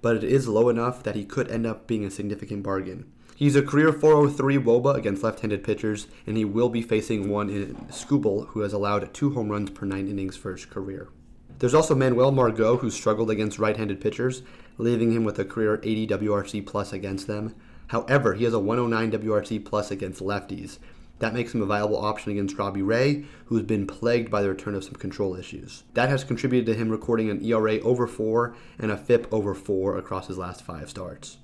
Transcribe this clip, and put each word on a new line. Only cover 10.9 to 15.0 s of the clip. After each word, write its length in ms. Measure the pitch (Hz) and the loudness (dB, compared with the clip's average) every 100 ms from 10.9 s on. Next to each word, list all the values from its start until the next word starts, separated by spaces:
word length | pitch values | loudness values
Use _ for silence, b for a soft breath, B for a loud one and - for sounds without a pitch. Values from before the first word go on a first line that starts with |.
| 95 - - - - - - | -10 -14 -20 -20 -20 -20 -2
There's 160 | 123 | 4
also 220 | 151 160 135 | 4 6 4
Manuel 360 | 131 120 131 | 4 6 4
Margot, 460 | 135 120 107 110 127 | 6 4 4 4 4
who 140 | 117 | 2
struggled 400 | - - 107 113 | 0 0 2 2
against 260 | 107 107 - | 0 -2 0
right-handed 420 | 107 107 107 98 | 0 2 -2 -2
pitchers, 440 | 107 - 123 127 B B B B | -2 0 -2 -2 B B B B
leaving 340 | 117 117 | 0 4